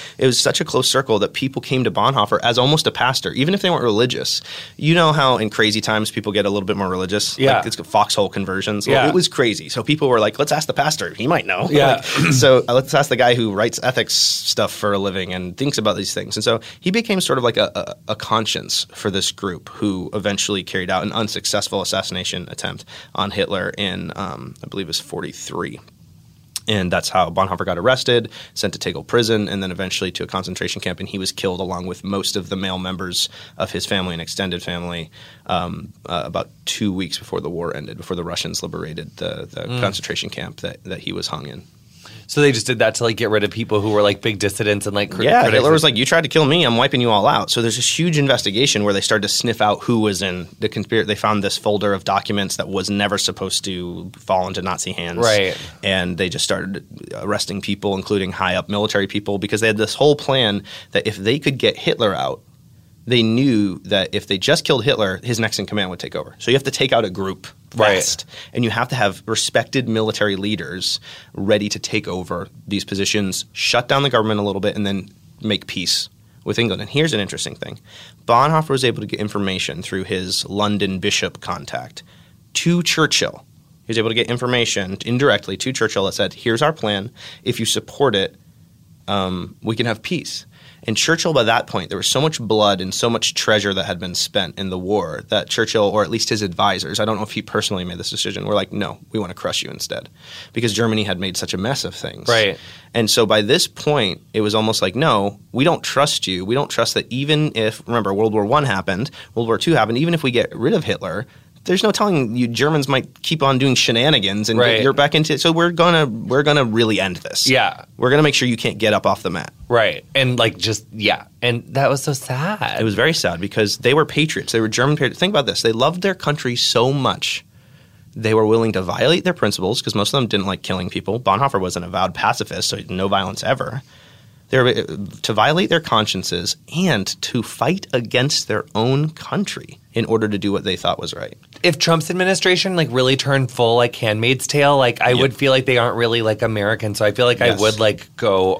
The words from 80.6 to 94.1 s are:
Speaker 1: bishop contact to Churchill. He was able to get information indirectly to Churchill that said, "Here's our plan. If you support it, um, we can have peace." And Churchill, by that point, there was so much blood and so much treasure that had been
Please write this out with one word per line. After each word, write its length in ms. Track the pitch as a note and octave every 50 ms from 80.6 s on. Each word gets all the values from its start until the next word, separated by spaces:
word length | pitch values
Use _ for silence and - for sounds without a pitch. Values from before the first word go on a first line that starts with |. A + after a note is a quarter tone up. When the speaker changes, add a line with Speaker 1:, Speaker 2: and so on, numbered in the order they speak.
| G#2 G#2 G#2 G2+ G2+ G2 F#2+ F#2
Speaker 1:
bishop 400 | E2+ G#2 - - - F2+ - -
contact 600 | - - F#2 F2 D2 - - B1 B1+ - - - - - - - - _ - - _ _ _
to 280 | - - E3+ E3+ F3 F3
Churchill. 640 | E3 - - D#3+ C#3+ - - - - - - - _ _ - _ _ _ _ _
He 40 | -
was 80 | A2+ A2+
able 100 | G#2+ A2+
to 40 | A2+
get 140 | A2+ A#2 -
information 680 | A#2+ A#2+ B2+ B2 B2 B2 A#2 - - - G2+ F#2 G2 - -
indirectly 520 | A2+ A#2+ B2 C#3 C#3+ G#2+ G2+ - - G2+ F#2+
to 140 | - C3 B2+
Churchill 340 | - A#2 G#2+ - G#2+ G2
that 80 | G2 F2+
said, 180 | - G#2 F#2+ -
"Here's 280 | - - A#2 A2+ A#2 D3+
our 100 | D3+ E3
plan. 380 | - - G#2+ G#2 G2 G2 - - - - - - - -
If 160 | - A#2+ -
you 60 | A#2+
support 500 | G#2 - G#2+ - - - - C#3+ C3+ G#2+
it, 180 | G2 F#2+ - - - _ - - - - _ _ _ _ _ - - -
um, 500 | - G#2 G2+ F#2+ F#2 F#2 F2+ F2 G2 - - -
we 140 | G#2+ A2+
can 100 | A2 B2
have 160 | A#2+ A2 G#2+ -
peace." 440 | - F#3 E3 - - - - - - _ - - - - - - -
And 80 | A2
Churchill, 360 | - - - D#3+ E3 - F3+ D#3
by 100 | C3+ A#2
that 240 | G#2+ A2+ A#2+ -
point, 220 | - - A2 F2+ -
there 100 | G2 F#2
was 80 | E2
so 140 | - - C3
much 180 | C#3 D#3+ D#3 -
blood 400 | B2+ G2+ A2 G#2+ G#2 G#2 G2+ F#2
and 140 | G2 F#2+ F#2
so 160 | - - A#2+
much 240 | A#2 A2+ - - -
treasure 400 | - - - A2 G#2+ G2 G2+ G2
that 120 | F#2+ -
had 120 | G#2 F#2 F2
been 160 | F2+ F#2